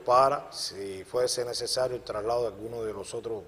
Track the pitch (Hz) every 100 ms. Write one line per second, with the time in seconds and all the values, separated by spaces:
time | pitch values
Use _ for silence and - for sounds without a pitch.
0 | - 123 135 143 - - - 95 98 190
1 | 185 123 123 - 120 113 117 127 127 123
2 | - 104 107 120 117 98 113 117 110 98
3 | 95 117 113 110